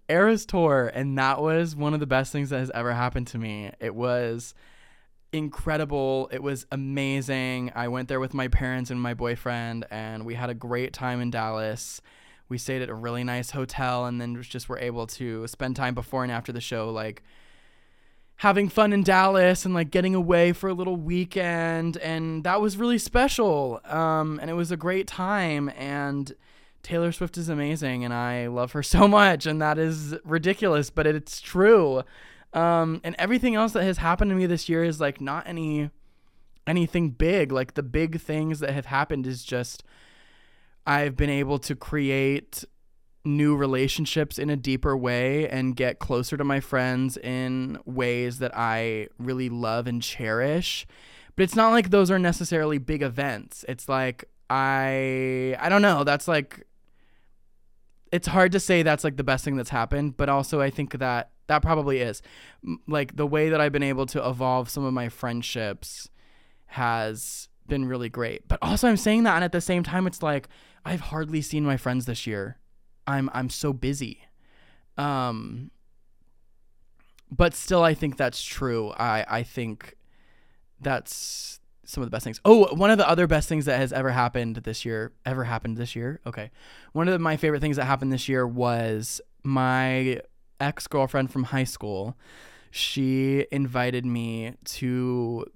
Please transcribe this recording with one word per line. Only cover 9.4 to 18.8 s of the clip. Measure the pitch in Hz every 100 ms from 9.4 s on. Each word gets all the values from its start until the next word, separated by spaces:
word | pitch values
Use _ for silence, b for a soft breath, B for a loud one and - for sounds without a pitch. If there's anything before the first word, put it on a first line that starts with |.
| 123 120 117 117 -
and | 107 110 110
we | 113
had | 117 123
a |
great | 117 120 120 127
time | - 127 123
in | 120
Dallas. | 117 110 110 110 107 - - b b b b _
We | 123
stayed | 123 131
at | 127
a |
really | 110 117 120
nice | 123 123 120
hotel | 139 131 - 127 123
and | 123 120
then | 120 120
just | 120 127 -
were | 127
able | 123 117 113
to | - 123 113 113
spend | - 131 127
time | 127
before | 123 120 131
and | 127
after | 117 120
the | 120
show, | 113 117 110
like, | 110 110 107 b b b b b b b b b b b -
having | 208 196 202
fun | -